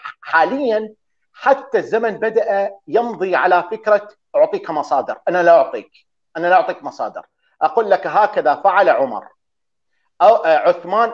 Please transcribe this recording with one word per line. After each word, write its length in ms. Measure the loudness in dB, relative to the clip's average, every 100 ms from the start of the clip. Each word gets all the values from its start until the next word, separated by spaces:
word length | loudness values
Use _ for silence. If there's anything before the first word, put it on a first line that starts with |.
| -18 -18
حاليا 720 | -2 2 2 0 -2 -2 -4 -16 _ _ _
حتى 460 | _ 0 0 0 -4
الزمن 320 | -2 -2 -2
بدأ 600 | -4 -2 -2 -2 -2 -4 -8 -6
يمضي 480 | -4 -4 -6 -4 0
على 280 | 2 0 0
فكرة 380 | -8 0 -2 -2 _ _ 0
"أعطيك 340 | 0 0 -6
مصادر". 480 | -8 -2 -4 -4 -6 -4
أنا 140 | 0
لا 100 | 4 4
أعطيك، 340 | 4 -4 -14 _ _ _ _ -6
أنا 100 | 2
لا 80 |
أعطيك 280 | 2 2 -6
مصادر. 440 | -10 -10 -10 -10 -18 _ _ -4
أقول 280 | -2 0 0
لك: 160 | 0 0
"هكذا 480 | 0 0 0 0
فعل 340 | 0 0 2 2
عمر"، 400 | 2 0 -6 -14 _ _ _ _ _ _ _ _ 2
أو، 120 | 4 4
آه، 200 | 4 2
عثمان 520 | 2 -2 -2 -2 -2